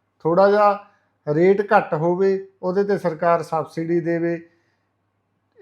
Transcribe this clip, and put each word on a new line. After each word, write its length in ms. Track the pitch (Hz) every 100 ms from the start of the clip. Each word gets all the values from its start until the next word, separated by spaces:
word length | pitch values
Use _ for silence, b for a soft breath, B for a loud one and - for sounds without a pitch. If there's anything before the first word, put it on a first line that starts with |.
| _ _
ਥੋੜ੍ਹਾ 280 | 156 170 196
ਜਿਹਾ 340 | 208 208 202 b b b b 151
ਰੇਟ 400 | 147 180 202 202
ਘੱਟ 200 | 208 -
ਹੋਵੇ, 540 | 156 170 180 196 190 190 _
ਉਹਦੇ 220 | 180 185
'ਤੇ 140 | 202 190
ਸਰਕਾਰ 460 | 175 156 170 170
ਸਬਸਿਡੀ 560 | 156 160 143 - 165 170
ਦੇਵੇ। 420 | 160 170 170 170 165 _ _ _ _ _ _ _ _ _ _ _